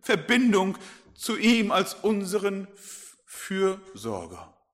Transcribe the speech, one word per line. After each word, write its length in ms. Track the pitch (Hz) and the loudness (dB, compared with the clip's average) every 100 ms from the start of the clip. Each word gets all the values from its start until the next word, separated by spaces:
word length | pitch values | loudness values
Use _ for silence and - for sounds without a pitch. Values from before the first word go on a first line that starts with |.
Verbindung 760 | - 208 151 240 254 196 190 185 - - _ | 0 0 2 4 6 4 2 -2 -14 -20 _
zu 240 | - - 220 | -12 -6 0
ihm 340 | 220 233 208 | 4 4 4
als 220 | 196 190 | 0 0
unseren 760 | - 208 208 190 202 196 196 190 | -2 0 0 -2 -2 -2 -4 -10
F-, 440 | - - - - _ _ | -16 -20 -20 -20 _ _
Fürsorger. 1300 | - - 190 190 190 - 98 110 98 82 90 85 _ _ | -16 -6 0 0 0 -12 -12 -8 -8 -10 -16 -20 _ _